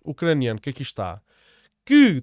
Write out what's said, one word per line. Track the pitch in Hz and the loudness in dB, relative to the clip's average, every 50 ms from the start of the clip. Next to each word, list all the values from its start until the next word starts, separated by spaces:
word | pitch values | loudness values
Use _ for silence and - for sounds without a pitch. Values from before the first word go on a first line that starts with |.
| - | -14
ucraniano | 156 143 - 170 170 160 143 127 117 113 107 | -14 -10 -6 -2 -2 0 0 -2 -4 -4 -6
que | - 139 | -8 -12
aqui | 131 - 139 | -12 -12 -12
está, | - - - 98 90 82 104 _ _ _ _ _ _ _ _ _ _ _ _ _ | -14 -10 -10 -10 -10 -10 -14 _ _ _ _ _ _ _ _ _ _ _ _ _
que | - 277 294 277 226 160 127 | 2 4 6 6 6 4 0